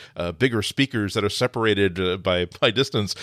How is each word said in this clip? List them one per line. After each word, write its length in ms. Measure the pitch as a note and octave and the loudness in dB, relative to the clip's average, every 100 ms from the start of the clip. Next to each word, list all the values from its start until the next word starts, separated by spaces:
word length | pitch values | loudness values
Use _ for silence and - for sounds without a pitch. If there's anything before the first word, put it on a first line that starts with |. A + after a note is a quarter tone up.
| - - | -14 -6
uh, 160 | F2 | -6
bigger 280 | D#2+ B2+ A2+ | 0 0 0
speakers 520 | G2+ - C3+ A#2 G#2 | -2 0 0 0 -2
that 100 | A2 | 0
are 60 | G2+ | -2
separated, 680 | - B2+ A#2 A2+ G2+ G2 F2+ | 0 -2 0 2 4 2 0
uh, 200 | F#2 F#2+ | -2 -2
by, 260 | F2 F2+ F2 - | 0 0 -2 0
by 120 | C3 | 0
distance." 440 | A2 C3+ B2+ G2+ - | 2 0 -2 -4 -6